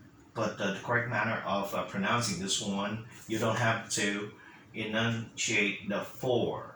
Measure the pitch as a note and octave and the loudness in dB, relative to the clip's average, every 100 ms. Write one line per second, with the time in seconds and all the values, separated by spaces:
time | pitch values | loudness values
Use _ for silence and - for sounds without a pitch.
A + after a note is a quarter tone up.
0 | - - - - G#2 - G2+ F#2 - - | -20 -20 -12 -2 -2 0 -2 -2 2 2
1 | A#2+ A2+ A2 A2 - G2+ G2 - - F#2+ | 2 0 0 0 0 0 0 -2 -2 -2
2 | G2+ A2+ G#2+ F2 F#2+ - G2+ G2 G2+ A2+ | 2 2 2 -2 0 0 0 0 -2 -4
3 | - - - A2 A2+ A2 A#2 A2 - - | -8 -14 -4 0 2 4 4 2 0 0
4 | G2+ G2+ G#2 - - - - A2+ A2+ A2 | 0 0 -4 -10 -20 -20 -14 -6 -2 2
5 | A#2 A2+ - - - G#2+ G2+ G2+ G2+ G2 | 2 2 -2 -4 0 4 2 0 -2 -2
6 | - - B2+ A#2+ - - - | -2 -4 2 4 4 -2 -8